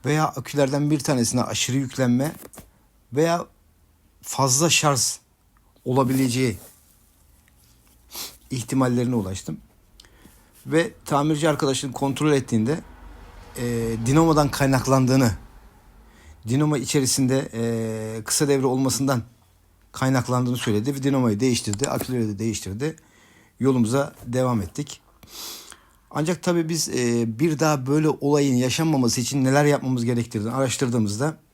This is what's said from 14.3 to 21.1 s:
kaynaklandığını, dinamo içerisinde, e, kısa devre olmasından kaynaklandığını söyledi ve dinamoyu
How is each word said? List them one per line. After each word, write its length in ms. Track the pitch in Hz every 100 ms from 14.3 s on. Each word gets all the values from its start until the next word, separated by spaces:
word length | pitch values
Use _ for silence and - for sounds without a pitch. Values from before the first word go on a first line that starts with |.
| 151 143
kaynaklandığını, 800 | - 135 131 131 135 127 131 120 92 - - - - - - - - - - 107
dinamo 300 | 135 151 147
içerisinde, 720 | 123 151 127 - 131 135 139
e, 720 | 113 117 113 113 110 110 110
kısa 240 | 104 - 147
devre 180 | 139 131
olmasından 580 | 131 135 - 139 127 - _ _ _ _ _ _
kaynaklandığını 680 | - 131 131 123 127 123 123
söyledi 380 | - 104 120 139
ve 80 |
dinamoyu 360 | 135